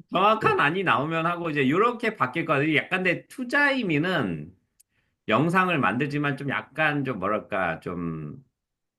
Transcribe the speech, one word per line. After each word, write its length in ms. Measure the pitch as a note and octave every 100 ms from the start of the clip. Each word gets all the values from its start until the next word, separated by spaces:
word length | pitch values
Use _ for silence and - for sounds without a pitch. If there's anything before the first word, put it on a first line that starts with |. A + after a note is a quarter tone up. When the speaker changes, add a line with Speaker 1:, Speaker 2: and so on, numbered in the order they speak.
| -
Speaker 1:
정확한 460 | F3 G3+ A3 G#4+ G4
Speaker 2:
네. 60 |
Speaker 1:
안이 200 | D3 F3+
나오면 420 | F3 A#2 D3 E3 E3
하고 240 | F3 E3+
이제 180 | D3 C3
요렇게 460 | E3 A#3 A#3 A3+ G#3+
바뀔 280 | - E3+ D3
거예요. 300 | C#3+ D3+ D3
약간 280 | - F3+
근데 220 | F#3 E3 -
투자 440 | - B3 C#4+ C#4+
의미는 800 | C4+ G#3 D3 E3+ F3 G#2 D#2+ D2+ - _ _ _ _ _ _ -
영상을 500 | A2 E3 F#3 F#3 E3
만들지만 600 | B2 A#2+ C#3+ D3 D3 C3+
좀 120 | C#3+
약간 540 | G#2+ - - D#3 D3 C3+
좀 140 | A2
뭐랄까 600 | F#2 G#2+ - G2+ F2+ D#2+
좀 560 | - F2 E2+ D#2+ D2+ - - _ _ _ _